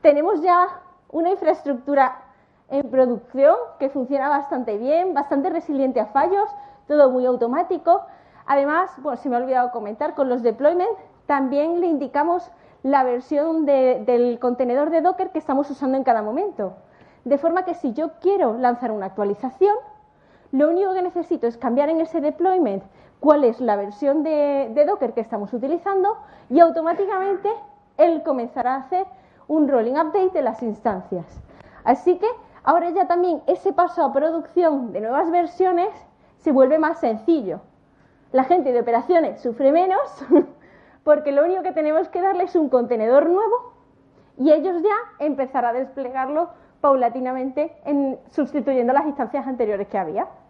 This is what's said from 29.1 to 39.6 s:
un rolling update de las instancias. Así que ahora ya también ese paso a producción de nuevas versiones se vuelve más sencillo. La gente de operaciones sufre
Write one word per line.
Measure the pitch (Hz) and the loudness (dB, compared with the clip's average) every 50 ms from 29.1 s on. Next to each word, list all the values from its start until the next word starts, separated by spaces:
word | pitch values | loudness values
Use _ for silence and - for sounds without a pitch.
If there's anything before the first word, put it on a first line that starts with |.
| - - _ _ _ _ _ | -10 -20 _ _ _ _ _
un | - 294 320 302 | -2 0 0 2
rolling | 262 277 240 220 233 262 | 2 2 2 2 0 0
update | 302 330 311 302 403 370 370 | -2 -2 0 0 0 0 0
de | 370 330 | 0 -2
las | 277 233 - - 247 | -2 -2 -4 -4 -8
instancias. | 226 208 - - 240 202 185 185 - 196 180 170 - - - - - - - - - - - - | -8 -8 -4 -4 -4 -4 -4 -8 -8 -10 -10 -10 -12 -18 -20 -20 -20 -20 -20 -20 -20 -20 -6 0
Así | - 254 262 - 349 359 | 0 0 2 2 0 0
que | 359 403 453 466 - - - - - _ | 2 0 -4 -4 -6 -16 -20 -20 -4 _
ahora | - 311 339 330 349 | 2 2 2 2 0
ya | 330 392 359 | 0 0 0
también | 370 349 349 359 359 330 269 - | 2 2 0 2 0 -2 -2 0
ese | - 359 359 - 392 | -2 -2 0 -2 -2
paso | - - 359 349 - - - | 0 2 0 0 0 0 -2
a | 254 | 0
producción | 269 277 294 320 320 330 - - - 349 349 320 294 277 247 226 180 | 0 0 0 0 -2 -4 -8 -4 -2 2 2 2 0 0 -6 -6 -8
de | 202 | -6
nuevas | 214 220 254 285 370 320 | -6 -2 -2 0 0 2
versiones | 330 349 349 339 - - 381 370 359 339 359 440 - - - _ _ _ _ _ _ | 0 0 0 -2 -2 0 0 2 2 0 -2 -2 -6 -10 -20 _ _ _ _ _ _
se | _ _ 320 | _ _ 2
vuelve | 269 262 262 262 302 320 | 4 6 6 6 4 2
más | 311 302 330 - | 0 -2 -2 -2
sencillo. | - 240 220 214 - 330 339 302 214 185 156 - - _ _ _ _ _ _ _ _ _ _ _ _ _ | -2 -2 -4 -2 0 0 0 0 0 -6 -10 -10 -12 _ _ _ _ _ _ _ _ _ _ _ _ _
La | - 262 262 | -2 -2 2
gente | - 349 370 269 269 | 2 2 2 2 2
de | 247 240 | 0 0
operaciones | 233 240 233 233 254 - 359 330 311 226 - - | 0 2 0 0 0 2 2 2 2 0 -4 -6
sufre | - 247 226 - | -6 -6 -4 2